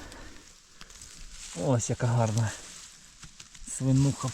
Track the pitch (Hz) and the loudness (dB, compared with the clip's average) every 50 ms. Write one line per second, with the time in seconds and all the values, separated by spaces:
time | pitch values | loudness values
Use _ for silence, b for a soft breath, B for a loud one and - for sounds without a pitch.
0 | B B B B B B B B B B B - - - B B B B B B | B B B B B B B B B B B -20 -20 -20 B B B B B B
1 | B B - - - - - - - - - 165 170 151 131 117 - - 123 - | B B -16 -14 -14 -14 -14 -14 -14 -12 -6 -2 2 4 4 4 2 0 -2 0
2 | - 117 117 123 117 107 107 113 113 107 B B B B B B B B B B | 2 4 4 6 4 4 4 4 2 2 B B B B B B B B B B
3 | B B - - - - - - - - - - - - - - 131 135 131 135 | B B -20 -20 -20 -20 -18 -18 -20 -20 -14 -14 -10 -10 -6 -2 2 4 6 6
4 | 139 139 127 - - 127 | 6 4 4 2 -2 -4